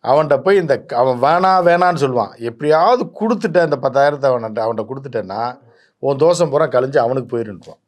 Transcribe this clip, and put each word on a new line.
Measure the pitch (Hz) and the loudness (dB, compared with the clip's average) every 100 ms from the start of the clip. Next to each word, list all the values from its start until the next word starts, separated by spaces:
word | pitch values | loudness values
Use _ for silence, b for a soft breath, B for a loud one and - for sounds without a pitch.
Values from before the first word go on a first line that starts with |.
அவன்கிட்ட | 117 143 151 139 | 2 0 2 0
போய் | 190 202 | 2 0
இந்த | 160 127 | 2 -2
க-, | - 117 | -2 0
அவன் | 131 123 | 0 2
வேணா | 139 175 190 | 2 2 2
வேணான்னு | 185 175 175 180 160 | 2 4 4 2 2
சொல்லுவான். | 139 123 101 - | -2 -2 -4 -6
எப்படியாவது | 117 117 147 156 190 254 - - | -10 -6 0 2 4 2 -2 -6
கொடுத்துட்டேன், | 220 226 214 175 | -4 -2 0 0
இந்த | 165 143 | 0 -2
பத்தாயிரத்தை | 135 131 143 147 135 | -2 2 2 2 0
அவன்கிட்ட, | 123 113 107 110 | 0 -4 -4 -4
அவன்கிட்ட | 113 104 | -4 -8
கொடுத்துட்டேன்னா | 135 139 117 95 104 123 123 b b b b | -10 -8 -10 -8 -6 -8 -8 b b b b
உன் | 135 139 | -4 2
தோஷம் | 160 170 165 | 2 2 0
பூரா | 143 156 | 0 0
கழிஞ்சு | 123 131 143 | 0 0 0
அவனுக்கு | 117 131 123 120 | 0 -2 -4 -6
போயிருன்னுவான். | 110 90 - - | -6 -12 -20 -20